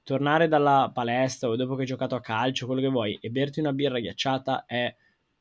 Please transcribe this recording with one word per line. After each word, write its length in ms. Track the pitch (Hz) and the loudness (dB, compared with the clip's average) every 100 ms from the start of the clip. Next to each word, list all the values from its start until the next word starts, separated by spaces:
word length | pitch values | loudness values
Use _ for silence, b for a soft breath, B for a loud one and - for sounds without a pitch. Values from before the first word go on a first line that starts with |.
tornare 460 | - 131 143 156 165 | -4 -2 2 4 4
dalla 420 | 151 143 139 117 | 4 6 6 4
palestra 560 | - 117 123 131 - 123 | 0 -2 0 0 0 -2
o 80 | 117 | 0
dopo 180 | 131 135 | -2 -2
che 60 | |
hai 40 | 127 | -4
giocato 280 | 131 131 | -4 -4
a 60 | 123 | -4
calcio, 460 | 113 113 127 135 123 | -2 0 0 -2 -4
quello 140 | 131 | -2
che 80 | 135 | 0
vuoi, 300 | 131 107 - | 0 -2 -4
e 100 | 113 | -4
berti 300 | 127 143 151 | -2 -2 -2
una 120 | 151 | -2
birra 280 | 135 139 123 | 0 0 0
ghiacciata 640 | 95 - 135 131 131 127 - | -4 -4 -2 0 -2 -4 -2
è, 280 | 123 120 - _ _ _ _ | -2 -2 -6 _ _ _ _